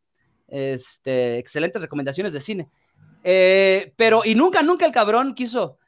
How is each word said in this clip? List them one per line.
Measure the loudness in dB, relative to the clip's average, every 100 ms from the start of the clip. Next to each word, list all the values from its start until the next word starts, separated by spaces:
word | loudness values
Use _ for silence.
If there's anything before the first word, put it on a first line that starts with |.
| _ _ _ _ _
Este, | -8 -6 -8 -12 -14 -4 -2 -2 -4
excelentes | -8 -6 -6 -6
recomendaciones | -10 -8 -8 -6 -8
de | -8
cine. | -10 -10 -12 _ _ _ _ _
Eh, | 0 4 4 4 4 2 -2
pero, | 0 2 4
y | 2
nunca, | 2 2 2
nunca | 0 2 0
el |
cabrón | 2 0 0 -2
quiso. | -6 -8 -6 -6 -10